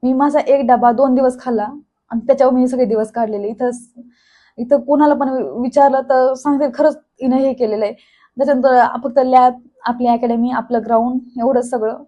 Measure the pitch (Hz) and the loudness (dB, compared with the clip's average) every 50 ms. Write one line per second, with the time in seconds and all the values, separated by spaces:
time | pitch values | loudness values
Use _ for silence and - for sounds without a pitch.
0 | - 247 262 262 277 294 285 294 - - 277 277 269 226 254 240 240 240 233 220 | 0 0 0 0 0 0 0 0 2 2 2 2 4 2 2 4 4 2 2 2
1 | 269 277 254 254 269 254 254 254 - 254 240 214 208 214 277 294 - _ _ _ | 2 2 2 2 2 0 -2 -2 -6 -4 -4 -4 -4 -6 -8 -16 -20 _ _ _
2 | _ _ 233 233 226 240 269 269 269 254 254 254 254 247 254 254 254 208 220 214 | _ _ -10 -8 0 0 2 4 4 2 4 2 0 0 0 -2 -2 0 0 -2
3 | 220 220 - 233 233 214 214 208 202 202 226 214 247 247 247 247 - _ _ - | -4 -4 -4 -6 -4 -4 -4 -6 -6 -8 -8 -4 -4 -4 -4 -6 -12 _ _ -20
4 | - - _ _ _ _ _ _ _ _ _ - 240 240 285 277 - 254 285 285 | -20 -20 _ _ _ _ _ _ _ _ _ -12 -2 0 0 -2 0 0 2 2
5 | 302 294 285 - 277 269 262 262 220 139 127 233 240 262 - 294 277 277 262 269 | 4 2 2 0 -2 -4 -4 -4 -6 -6 -6 -6 -6 -2 0 2 2 4 2 0
6 | 269 262 269 262 254 254 262 254 - 294 285 269 294 277 240 - 302 302 285 - | 0 0 0 2 2 0 0 -2 -2 -2 -2 0 -2 -4 -2 0 0 0 0 -2
7 | _ _ _ _ 247 262 254 262 269 269 262 247 247 214 214 208 220 208 233 _ | _ _ _ _ -4 -2 0 0 0 -2 -2 -2 -4 -4 -2 -2 -4 -6 -6 _
8 | _ _ _ _ _ _ _ - 269 269 285 254 247 277 254 247 240 - - 247 | _ _ _ _ _ _ _ -4 0 0 0 2 2 4 4 4 4 2 0 -6
9 | 247 277 240 269 254 254 254 254 247 254 247 - _ _ _ _ - 233 247 240 | -8 -4 -2 0 0 4 4 6 6 4 2 0 _ _ _ _ -6 -6 -4 -2
10 | 247 240 240 233 247 240 233 233 233 247 254 - - - 240 226 214 220 233 226 | 0 0 0 0 0 -2 0 0 -2 -2 -2 -4 -6 -4 -4 -4 -2 0 0 0
11 | 233 247 247 254 254 - _ 247 233 262 269 247 240 240 254 240 214 220 233 277 | 0 0 -4 -6 -8 -8 _ -4 -2 0 0 0 -2 -2 -4 -4 -4 -4 -6 -8
12 | 285 | -14